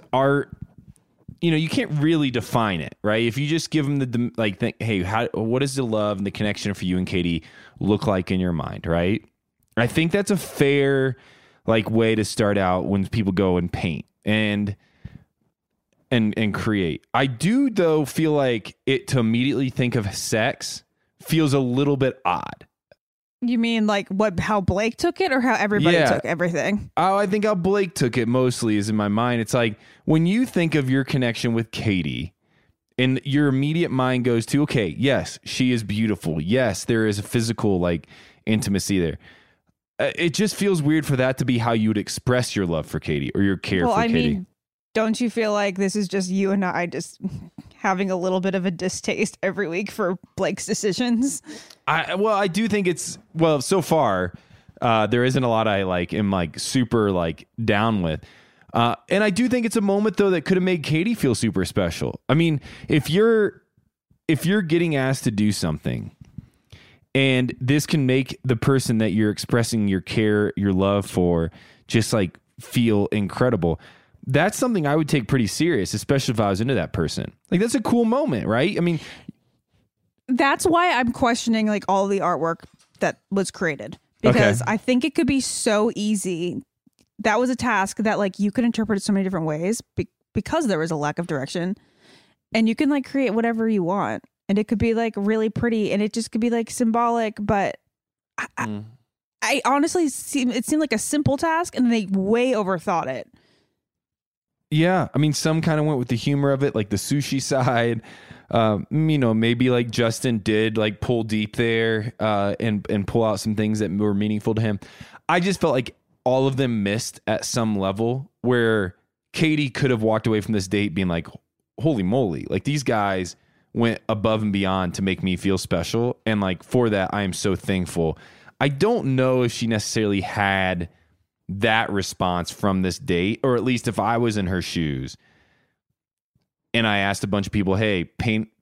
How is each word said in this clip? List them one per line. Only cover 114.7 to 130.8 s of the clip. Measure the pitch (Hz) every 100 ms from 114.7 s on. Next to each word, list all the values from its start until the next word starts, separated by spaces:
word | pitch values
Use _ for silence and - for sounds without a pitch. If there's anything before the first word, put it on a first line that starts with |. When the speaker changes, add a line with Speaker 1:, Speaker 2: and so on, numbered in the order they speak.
| 101 - - - - -
Speaker 1:
I | 175
just | 180 180
felt | 165
like | 131 - - _ _ 127
all | 131 135
of | 131
them | 131 113
missed | 98 107 - - -
at | 107 -
some | 123 110 104
level | 95 98 113 131 139 _
where | 117 123 113 110 90 - _ _ _
Katie | - 160 151 139
could | - 139
have | 120
walked | 110 110 113
away | 107
from | 98
this | 107 95
date | 104 104
being | 85 92
like, | 85 - - _ _ _ -
"Holy | 160 127
moly, | 92 127 107 71 -
like, | 95 139
these | 147
guys | 131 113 101 95 87 - _ _ _
went | 110 117 107 -
above | 110 110 110
and | 107
beyond | 98 95 95 90 -
to |
make | 95 90
me | 95 90
feel | 95 95
special. | - 87 85 117 123 - -
And, | 107
like, | 95 90
for | - 123 117
that, | 101 92
I | 104
am | 98
so | 85 104 90
thankful." | - 95 87 87 82 76 - - - -
I | 143
don't | 139 202 233 135 131
know | 131 127
if | 123
she | - 113
necessarily | 110 - 113 104 101
had | - 110 98 95 92 90